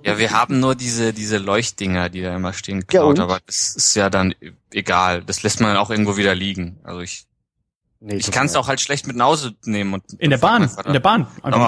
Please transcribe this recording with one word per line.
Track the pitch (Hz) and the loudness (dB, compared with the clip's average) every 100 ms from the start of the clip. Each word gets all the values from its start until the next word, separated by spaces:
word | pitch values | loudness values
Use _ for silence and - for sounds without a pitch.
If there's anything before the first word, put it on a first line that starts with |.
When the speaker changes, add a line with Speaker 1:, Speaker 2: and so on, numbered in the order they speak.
| 101 | -2
Speaker 1:
Ja, | 104 | 0
wir | 110 | 2
haben | 107 123 135 | 2 2 2
nur | 131 127 | 2 0
diese, | 123 117 113 | -2 0 0
diese | 107 107 107 | -2 -2 -2
Leuchtdinger, | 98 101 120 - 98 92 87 | 0 0 0 -4 -2 -2 -2
die | 90 | -4
da | 92 | -6
immer | 92 90 | -4 -6
stehen, | 92 - 98 | -6 -6 -6
Speaker 2:
Ja, | |
Speaker 1:
geklaut, | 92 190 151 143 | 0 4 4 4
Speaker 2:
und? | |
Speaker 1:
aber | 90 92 - | 2 -2 -4
das | - - - | -6 -4 0
ist | - 110 | 0 2
ja | 98 | 2
dann | 98 92 - | 2 0 -2
e-, | 80 - _ | -10 -20 _
egal. | 107 - 90 92 87 | -6 0 2 2 0
Das | 85 95 | -4 -4
lässt | 107 - | -2 0
man | 110 101 | 2 2
auch | 107 | 0
irgendwo | 107 104 101 | 0 0 0
wieder | 98 | 0
liegen. | 90 98 92 87 90 | 0 -2 -6 -8 -12
Also | - 87 | -16 -14
ich, | 90 - - _ _ _ _ _ _ _ | -12 -14 -18 _ _ _ _ _ _ _
Speaker 2:
Nee, | 107 101 | -8 -6
Speaker 1:
ich | - | -2
Speaker 2:
tut | |
Speaker 1:
kann's | 101 139 | 0 0
Speaker 2:
mir | 143 | 0
Speaker 1:
auch | 127 | 0
halt | 131 | -2
schlecht | - 143 - | -2 -4 -6
mit | 120 | 0
nach | 123 | 2
Hause | 160 135 107 - | 2 -2 -10 -6
nehmen | 104 98 98 | -4 -2 -4
und | - - | -8 -4
Speaker 3:
In | 160 | 0
der | 131 | 2
Speaker 1:
frag | 165 | 4
Speaker 3:
Bahn, | 233 | 4
Speaker 1:
meinen | 151 | 2
Vater. | - - | -2 -2
Speaker 3:
in | |
der | 135 | 2
Bahn. | 185 220 | 4 2
Einfach | 127 - - | 0 -6 -2
Speaker 1:
Nochmal. | 117 | 2